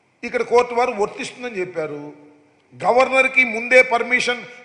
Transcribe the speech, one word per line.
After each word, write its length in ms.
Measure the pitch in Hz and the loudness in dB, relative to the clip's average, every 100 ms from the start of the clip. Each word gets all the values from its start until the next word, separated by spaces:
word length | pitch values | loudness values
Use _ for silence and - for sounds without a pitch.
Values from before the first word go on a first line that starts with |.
| _ _ | _ _
ఇక్కడ 180 | 233 240 | -6 -6
కోర్టు 320 | 226 233 240 | 2 2 2
వారు 180 | 240 247 | 0 -2
వర్తిస్తుందని 680 | 208 208 - 254 254 247 202 | -2 -4 -6 -12 -10 -10 -8
చెప్పారు. 540 | 180 165 156 147 147 147 - _ _ _ _ 127 | -8 -6 -8 -8 -14 -18 -20 _ _ _ _ -4
గవర్నర్కి 600 | 175 240 254 262 262 262 | 2 4 4 4 2 2
ముందే 380 | 247 220 240 254 | 0 -2 2 4
permission 640 | 247 233 233 247 247 240 180 - | 4 2 0 -2 -2 -4 -8 -20